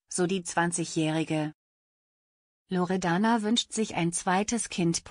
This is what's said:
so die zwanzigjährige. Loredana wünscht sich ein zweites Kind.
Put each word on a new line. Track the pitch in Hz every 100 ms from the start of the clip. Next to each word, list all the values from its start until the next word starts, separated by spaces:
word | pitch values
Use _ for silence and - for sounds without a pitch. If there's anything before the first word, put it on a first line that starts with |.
| _
so | - 175
die | 190
zwanzigjährige. | 175 - 175 175 165 165 156 160 151 156 151 - _ _ _ _ _ _ _ _ _ _ _
Loredana | 180 175 185 180 175 226 233
wünscht | 208 240 -
sich | 220 220 -
ein | 170
zweites | 170 190 185 214 233 -
Kind. | - 170 165 -